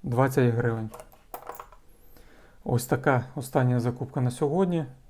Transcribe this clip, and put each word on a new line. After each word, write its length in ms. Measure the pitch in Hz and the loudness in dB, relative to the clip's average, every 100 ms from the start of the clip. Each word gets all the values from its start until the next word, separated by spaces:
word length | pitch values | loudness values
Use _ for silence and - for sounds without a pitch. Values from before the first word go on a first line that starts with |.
двадцять 500 | - 117 135 135 123 | -2 2 2 4 2
гривень. 360 | 113 120 113 110 - - - - - - - - - - - - - - - - - | 2 0 -2 -6 -12 -20 -20 -18 -16 -14 -16 -16 -20 -20 -20 -20 -20 -20 -20 -20 -14
Ось 220 | - 123 - | -2 -2 0
така 400 | 139 143 131 127 - | 0 4 2 0 -8
остання 440 | 127 147 123 123 | -2 2 2 2
закупка 420 | 120 123 123 - | 0 -4 -6 -2
на 100 | 127 | -2
сьогодні. 540 | 120 147 165 190 170 139 - | 0 0 2 2 0 -4 -12